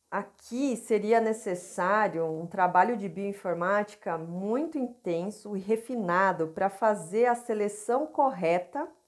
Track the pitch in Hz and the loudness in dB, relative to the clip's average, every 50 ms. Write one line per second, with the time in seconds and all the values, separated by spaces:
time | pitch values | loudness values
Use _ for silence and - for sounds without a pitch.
0 | _ _ - 196 202 - - _ - - 233 247 285 277 240 226 - - 226 208 | _ _ -6 -6 -6 -6 -12 _ -16 -10 -4 -2 0 0 0 -2 -2 0 0 0
1 | 190 214 226 226 226 220 220 220 - 208 180 180 - - - - 175 185 202 214 | 2 4 4 4 4 2 0 -2 -2 -4 -6 -6 -6 -10 -6 -2 0 2 2 2
2 | 214 196 160 165 165 160 160 160 170 170 - 190 185 180 175 180 190 220 247 208 | 2 0 0 -2 -2 -2 -2 -4 -6 -6 0 2 2 4 6 4 4 4 2 -2
3 | 196 190 160 190 202 202 196 202 - 190 175 170 175 185 202 208 208 202 - - | -4 -6 -6 -6 -6 -6 -6 -6 -4 -4 -2 0 0 2 2 2 2 0 -6 -10
4 | - 196 165 160 160 165 175 180 190 208 226 262 311 330 - 294 254 240 240 - | -6 -6 -6 -4 -6 -6 -6 -6 -4 -2 -2 -2 -2 -2 -2 -4 -4 -4 -6 -8
5 | _ 185 170 165 180 208 208 - - 208 208 190 180 202 226 220 226 - 254 233 | _ -2 -2 -2 -2 -4 -8 -10 -10 -6 -6 -6 0 0 0 0 0 -4 -4 -2
6 | 202 175 175 180 196 196 180 160 165 160 160 165 185 196 196 - 233 220 214 196 | 0 2 2 4 4 4 2 2 -2 -2 0 0 0 0 0 2 2 2 2 2
7 | 165 160 185 220 240 247 240 240 - - 220 214 208 208 208 - - - 240 269 | -2 -2 2 4 4 4 4 0 0 -4 -2 0 0 -2 -2 -6 -4 -2 0 0
8 | 311 311 - - 277 262 - 180 180 160 170 180 180 - - - - - - _ | 0 -2 2 2 2 2 2 0 2 2 2 2 0 -4 -6 -8 -8 -8 -10 _
9 | _ | _